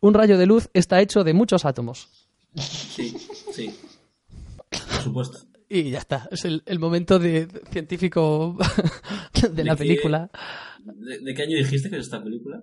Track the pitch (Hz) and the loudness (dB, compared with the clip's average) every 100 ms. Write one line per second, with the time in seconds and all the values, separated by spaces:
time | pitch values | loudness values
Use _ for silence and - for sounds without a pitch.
0 | 202 208 220 196 185 226 - 185 170 180 | 6 6 8 8 8 6 4 0 4 4
1 | 202 220 170 160 226 185 147 127 120 131 | 4 4 4 4 4 2 0 -2 -6 -10
2 | - _ _ _ _ 160 139 - - - | -18 _ _ _ _ -10 -10 -10 -14 -8
3 | 240 - - - - - - - - _ | -8 -8 -14 -16 -14 -10 -10 -12 -20 _
4 | _ _ _ - - - - - - - | _ _ _ -20 -18 -18 -12 -12 -6 -6
5 | 135 127 127 - _ _ _ 196 151 131 | -4 -4 -6 -8 _ _ _ -2 -2 -4
6 | - 139 113 175 180 160 - 170 165 170 | -6 -8 -8 -8 -6 -6 -6 -4 -2 -2
7 | 175 190 170 160 165 - - - 156 175 | 2 2 4 0 -2 -12 -10 -10 -8 -4
8 | 180 165 160 151 160 175 180 - 175 - | -2 0 2 0 -2 -2 -2 2 0 -2
9 | - 202 - - 233 160 156 156 147 170 | -12 -12 -6 0 0 0 0 0 2 2
10 | 151 156 175 - - - - - 208 101 | 2 -2 -4 -12 -14 -14 -16 -20 -20 -18
11 | 123 131 135 127 147 160 135 139 190 147 | -14 -12 -10 -6 -2 0 0 0 -2 -6
12 | 120 113 107 117 127 180 | -8 -10 -10 -12 -12 -14